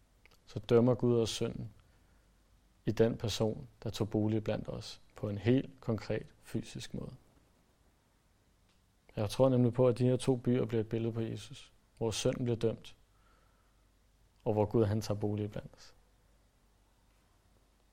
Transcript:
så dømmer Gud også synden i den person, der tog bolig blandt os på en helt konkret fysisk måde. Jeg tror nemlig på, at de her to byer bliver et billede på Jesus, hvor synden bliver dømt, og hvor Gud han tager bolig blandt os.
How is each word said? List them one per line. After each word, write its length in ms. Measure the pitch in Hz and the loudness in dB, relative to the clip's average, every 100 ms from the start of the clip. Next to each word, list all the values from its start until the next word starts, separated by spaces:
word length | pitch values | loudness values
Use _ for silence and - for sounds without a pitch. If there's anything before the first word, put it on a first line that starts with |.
| _ _ - _ - | _ _ -20 _ -12
så 120 | - | -8
dømmer 360 | - 120 123 | 4 6 6
Gud 260 | 123 123 120 | 4 4 2
også 140 | 110 | 2
synden 360 | - 117 123 117 - _ _ _ _ _ _ _ _ _ _ - | -2 -6 -6 -12 -16 _ _ _ _ _ _ _ _ _ _ -4
i 40 | |
den 260 | 104 113 123 | 2 2 2
person, 520 | 113 - 110 - - - | -4 -2 -2 -2 -12 -12
der 80 | 113 | -10
tog 200 | - 104 | -4 -2
bolig 340 | 110 107 110 | 0 0 0
blandt 240 | 104 - - | -2 -4 -6
os 320 | 120 113 - - - | -10 -12 -16 -20 -10
på 120 | 107 | -8
en 100 | 101 | -2
helt 420 | 104 131 - - | 2 2 0 -10
konkret 460 | - 107 - 110 - _ | -6 -4 -4 -6 -8 _
fysisk 520 | - 113 - 127 - | -10 -8 -8 -12 -12
måde. 180 | - - - _ _ _ _ _ _ _ _ _ _ _ _ _ _ _ _ _ _ _ - | -10 -12 -16 _ _ _ _ _ _ _ _ _ _ _ _ _ _ _ _ _ _ _ -4
Jeg 140 | 104 | -2
tror 180 | - 135 | 4 4
nemlig 240 | 123 123 | 6 4
på, 160 | 113 127 | 4 2
at 100 | 113 | 4
de 60 | |
her 120 | 127 127 | 2 2
to 200 | - 127 | 0 0
byer 280 | 123 123 | 2 0
bliver 160 | 120 113 | 0 -2
et 80 | 107 | -2
billede 240 | 113 117 | -2 -4
på 80 | 113 | -4
Jesus, 520 | 113 110 - - - _ _ - | -6 -6 -12 -18 -20 _ _ -6
hvor 120 | 113 | -4
synden 340 | 104 131 131 | 0 -2 0
bliver 120 | 123 113 | -2 0
dømt, 400 | 113 120 - - _ _ _ _ _ _ _ _ _ _ _ _ _ _ | 0 -2 -12 -20 _ _ _ _ _ _ _ _ _ _ _ _ _ _
og 80 | - | -2
hvor 120 | 107 | 2
Gud 200 | 104 120 | 2 4
han 160 | 107 110 | 4 2
tager 200 | 107 101 | -2 -2
bolig 300 | 107 104 104 | -2 -2 -4
blandt 200 | - - - | -8 -14 -18
os. 180 | - - _ _ _ _ _ _ _ _ _ _ _ _ _ _ _ _ _ _ _ | -20 -20 _ _ _ _ _ _ _ _ _ _ _ _ _ _ _ _ _ _ _